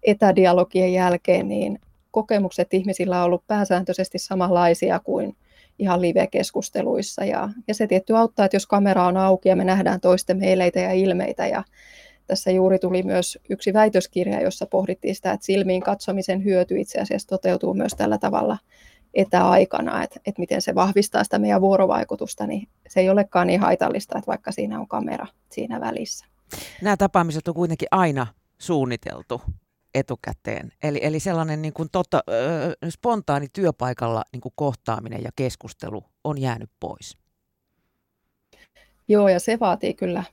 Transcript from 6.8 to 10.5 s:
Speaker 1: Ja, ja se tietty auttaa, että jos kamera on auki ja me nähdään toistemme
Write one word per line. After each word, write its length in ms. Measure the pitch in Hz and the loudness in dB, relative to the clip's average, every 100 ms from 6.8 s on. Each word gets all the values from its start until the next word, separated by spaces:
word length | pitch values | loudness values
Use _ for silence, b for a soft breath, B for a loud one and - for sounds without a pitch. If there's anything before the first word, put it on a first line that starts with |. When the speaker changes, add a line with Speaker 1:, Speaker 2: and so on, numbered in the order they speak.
| - - 196 - | -2 -2 -4 -6
Speaker 1:
Ja, 240 | 202 - 202 240 - | -4 -4 -6 -8 -10
ja 60 | |
se 120 | 214 214 | -4 2
tietty 300 | 190 - 226 | 0 2 2
auttaa, 280 | 226 - | 2 2
että 120 | 196 196 | 2 2
jos 100 | - | 2
kamera 400 | 202 202 185 180 | 2 4 4 2
on 100 | 185 | 2
auki 320 | 190 190 185 | 4 4 4
ja 80 | 185 | 4
me 80 | |
nähdään 360 | 185 190 180 185 | 4 2 2 2
toistemme 520 | 180 185 - 190 190 | 2 2 2 0 2